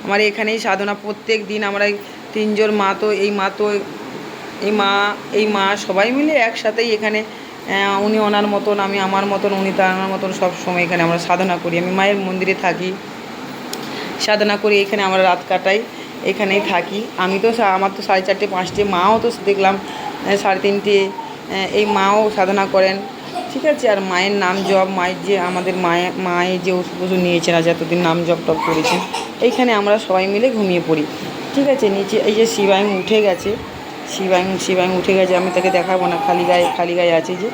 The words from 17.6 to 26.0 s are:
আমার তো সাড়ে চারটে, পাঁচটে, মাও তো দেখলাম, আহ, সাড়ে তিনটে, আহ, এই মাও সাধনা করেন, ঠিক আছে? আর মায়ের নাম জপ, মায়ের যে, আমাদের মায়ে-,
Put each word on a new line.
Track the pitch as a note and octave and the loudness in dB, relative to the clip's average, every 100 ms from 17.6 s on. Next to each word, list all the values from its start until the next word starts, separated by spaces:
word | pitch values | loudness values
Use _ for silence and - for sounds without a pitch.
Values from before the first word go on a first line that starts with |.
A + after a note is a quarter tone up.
| G3+ | 2
আমার | F#3+ G3 G3 | 2 0 -2
তো | |
সাড়ে | G3 F#3+ | 0 0
চারটে, | F#3+ F#3+ G3+ | 2 -2 0
পাঁচটে, | F#3 F3+ - | -2 -4 -2
মাও | G3+ F3+ F#3 A3+ | 0 2 4 4
তো | A#3 - | 2 -2
দেখলাম, | G3+ G3 F#3+ G3 - - - - - | 0 2 2 0 -6 -10 -10 -8 -2
আহ, | G3+ | 0
সাড়ে | G3+ F#3+ | 2 2
তিনটে, | G3+ G3+ G3 G3+ G3 | 2 0 2 2 2
আহ, | G3+ - - - F#3+ F#3+ | -4 -12 -12 -8 -6 -2
এই | G3+ G#3 | 0 2
মাও | G3+ G3 G#3 G#3+ G#3 | 2 4 4 2 2
সাধনা | F#3 G3+ G3 | 2 2 2
করেন, | G3 F#3+ G3 G#3 - - - - | 4 2 0 -8 -12 -10 -10 -8
ঠিক | C4 D#4 | -2 0
আছে? | C#4+ A#3+ | 2 2
আর | G3+ | 2
মায়ের | F#3+ F3+ G3 | 0 0 2
নাম | G3+ F#3 F#3+ | 2 0 0
জপ, | F#3 G3 F#3+ | 2 2 2
মায়ের | F#3+ F3+ F3+ F3 | 0 -2 -2 0
যে, | G3 | 0
আমাদের | F3+ F3+ F3+ F#3 | 0 -2 -2 0
মায়ে-, | F3 F3 | 2 2